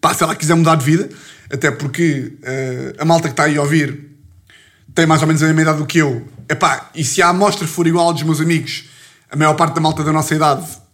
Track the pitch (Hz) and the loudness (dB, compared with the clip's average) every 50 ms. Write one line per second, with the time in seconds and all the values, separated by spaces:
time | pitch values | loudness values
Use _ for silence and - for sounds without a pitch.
0 | - 151 151 - 170 156 156 - - 151 170 165 165 160 160 160 127 139 156 170 | 0 0 0 0 -2 -2 -2 -4 0 2 2 4 4 4 4 2 4 2 2 0
1 | 202 - - - - - - - - - - 131 - 147 135 - 147 139 123 - | 0 -4 -10 -18 -20 -20 -20 -20 -16 -10 -8 -2 -2 -2 -2 -2 -8 -8 -2 0
2 | 170 165 147 135 127 - - - - 127 131 135 135 131 127 127 131 131 - - | 0 0 0 -2 -4 -8 -12 -14 -12 -10 -8 -6 -6 -6 -6 -8 -8 -10 -8 -4
3 | 143 160 165 165 160 156 123 - 147 151 147 147 143 143 156 160 147 - - - | 0 2 2 2 0 -2 -2 0 0 0 2 0 0 2 2 0 0 0 -6 -10
4 | - - - _ _ - - - _ _ - - - _ _ _ _ - - - | -16 -20 -20 _ _ -20 -20 -20 _ _ -20 -20 -20 _ _ _ _ -6 0 0
5 | 170 160 160 156 151 156 160 156 156 156 156 160 160 160 151 151 151 - - 165 | 2 4 4 2 2 2 2 2 2 2 2 2 2 2 0 -2 -2 -2 0 0
6 | 156 143 127 117 117 - - - - - 151 - - 160 135 135 - - _ 151 | 2 2 0 -4 -8 -14 -20 -20 -6 -6 -4 -2 0 -2 -2 -2 -6 -14 _ -6
7 | 156 - - - 180 170 180 180 202 208 180 - 170 156 - - 175 165 165 175 | -4 -4 0 2 2 4 4 4 2 2 0 0 -6 -8 -4 0 0 2 2 2
8 | 170 170 170 139 139 160 160 147 160 165 170 160 - - - - - - - - | 2 2 0 -2 -2 -2 -2 0 0 0 0 -2 -2 -6 -10 -12 -14 -18 -20 -20
9 | - - _ _ _ _ - 143 156 156 156 151 165 165 - 170 156 156 156 - | -20 -20 _ _ _ _ -4 0 2 2 2 2 0 0 0 0 -2 -2 -2 -2
10 | 151 151 156 156 151 - 156 156 156 151 139 131 - - - - _ _ | -2 -2 0 0 0 0 0 0 2 2 0 0 -4 -12 -16 -18 _ _